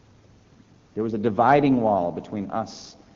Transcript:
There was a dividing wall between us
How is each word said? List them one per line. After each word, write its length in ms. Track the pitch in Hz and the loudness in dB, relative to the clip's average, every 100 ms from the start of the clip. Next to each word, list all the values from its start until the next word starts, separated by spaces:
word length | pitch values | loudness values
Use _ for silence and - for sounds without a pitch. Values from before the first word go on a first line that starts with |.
| _ _ _ _ _ _ _ _ _ | _ _ _ _ _ _ _ _ _
There 100 | 104 | -8
was 100 | 113 | -6
a 40 | 107 | -2
dividing 640 | 110 101 120 143 143 127 | -2 2 4 6 4 2
wall 300 | 110 98 87 | 2 0 -2
between 380 | 82 - 104 98 | -6 -10 -10 -8
us 460 | 110 107 - - - _ | -8 -8 -14 -20 -20 _